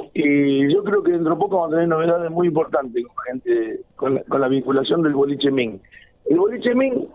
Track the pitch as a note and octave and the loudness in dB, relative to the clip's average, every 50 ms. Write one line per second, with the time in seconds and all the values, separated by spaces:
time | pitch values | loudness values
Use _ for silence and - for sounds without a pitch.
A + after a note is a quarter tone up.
0 | - - - - D3 C#3+ C#3+ C#3+ C#3+ C#3 C#3 C3+ C#3 C#3+ E3 G3+ F#3+ G3+ G3+ G3+ | -10 -8 -4 -2 0 2 2 2 2 2 2 2 2 2 2 0 0 0 0 0
1 | E3 F3 F3 E3+ E3 D#3+ E3 D#3 G3 G3+ F#3+ F3+ E3 D#3 D#3 E3 E3+ E3+ D#3+ D#3+ | 2 2 0 2 0 0 0 0 -2 0 0 0 0 0 0 0 2 2 2 2
2 | E3 E3+ E3+ F3 E3+ D#3+ D#3+ F3 F3+ E3+ D3+ D#3 D#3+ - - D3+ C3+ B2 A#2 A#2+ | 2 2 2 0 0 -2 -2 0 0 2 2 0 0 0 0 -2 -2 -2 -4 -6
3 | A#2+ - - - - B2+ B2+ - - A#2+ A#2 A#2 A2+ A2+ - - - _ _ - | -6 -6 -8 -12 -10 -8 -8 -6 -2 0 0 0 0 -2 -6 -10 -12 _ _ -4
4 | C3 C3+ C3+ C3 - - C#3 C3+ C3+ B2+ C3+ C3+ C3 C3+ C3+ C3+ C3 B2+ C#3+ E3+ | -2 -2 -2 -2 -2 -2 -2 0 0 2 0 0 0 0 0 0 0 0 0 0
5 | D#3+ D3+ C#3 C#3 C#3 C#3 C#3+ - C#3+ C#3 C3+ C3+ A#2+ A2 G2+ G2 - _ - - | 0 0 2 2 0 0 0 0 0 0 0 0 -2 -4 -6 -12 -18 _ -20 -20
6 | - - _ _ - - D#3+ F3 G3 A3 B3 G3+ - B3 B3 B3+ C4+ C4 B3 - | -20 -20 _ _ -2 0 2 2 2 0 -2 -2 -2 0 2 2 0 0 0 -4
7 | - - | -6 -8